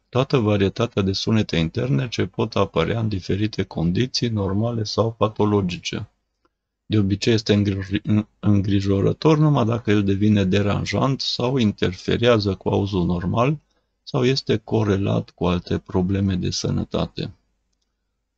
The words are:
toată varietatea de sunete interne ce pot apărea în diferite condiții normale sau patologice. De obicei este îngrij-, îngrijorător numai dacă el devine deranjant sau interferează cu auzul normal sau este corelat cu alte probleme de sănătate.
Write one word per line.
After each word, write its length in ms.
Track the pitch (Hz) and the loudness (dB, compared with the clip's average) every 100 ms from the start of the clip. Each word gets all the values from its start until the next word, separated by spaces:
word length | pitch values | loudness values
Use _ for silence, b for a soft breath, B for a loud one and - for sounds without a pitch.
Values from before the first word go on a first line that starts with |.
| _ | _
toată 280 | 123 135 139 | -2 0 2
varietatea 640 | 104 104 98 - 117 - | 2 2 0 0 -2 0
de 100 | 98 | -2
sunete 460 | 98 - 110 101 85 | -2 0 0 0 -2
interne 500 | 82 - 123 139 127 | -2 -2 -2 -2 -2
ce 180 | - 98 | -4 -4
pot 300 | - 113 107 | -4 -2 -2
apărea 440 | 98 - 82 110 | 0 0 0 -2
în 80 | 110 | -2
diferite 560 | 98 - 95 107 - | -4 -4 -2 -2 -4
condiții 640 | 92 - 82 92 127 - 120 | -6 -2 -2 0 -2 -2 -2
normale 560 | 107 95 98 113 117 | -2 -2 -2 -2 -4
sau 280 | 107 - 117 113 | -4 -2 -2 0
patologice. 920 | 107 107 104 104 90 87 - 104 104 _ _ _ _ _ _ _ - | -4 0 2 2 0 -6 -8 -10 -10 _ _ _ _ _ _ _ -2
De 120 | 107 | 0
obicei 360 | 98 98 - | 2 0 2
este 200 | 110 - | 0 2
îngrij-, 720 | 104 101 98 95 101 - 107 107 _ | 2 2 -2 -4 -4 0 0 0 _
îngrijorător 1000 | 104 101 95 101 98 98 107 101 151 151 | 2 2 2 0 2 2 2 2 2 4
numai 280 | 156 139 113 | 4 4 2
dacă 260 | 113 - | 0 2
el 120 | 104 | 2
devine 400 | 98 98 104 104 | 2 2 4 4
deranjant 760 | 95 101 101 - 90 107 127 131 | 4 2 0 -2 -2 -2 -2 -2
sau 360 | - - 123 135 | -4 -2 -2 2
interferează 960 | 107 - 98 90 - 92 120 117 101 92 | 0 0 -4 -2 -4 2 4 4 2 -2
cu 140 | 104 | -2
auzul 360 | 101 101 98 87 | 0 0 0 0
normal 520 | 87 87 107 127 156 _ _ _ _ | 0 -2 0 0 -2 _ _ _ _
sau 220 | - 135 123 | -6 0 0
este 320 | 135 - 117 | 0 -2 -4
corelat 720 | - 110 104 98 104 113 110 | 0 0 2 0 0 -2 -4
cu 160 | _ 87 | _ -2
alte 320 | 90 - 87 | -2 -2 -6
probleme 580 | - 95 90 98 98 92 | -2 -2 0 0 0 0
de 140 | 95 | -4
sănătate. 840 | 95 - 95 90 - - - - - _ _ _ _ _ _ _ _ _ | -4 -4 -4 -4 -4 -4 -6 -10 -12 _ _ _ _ _ _ _ _ _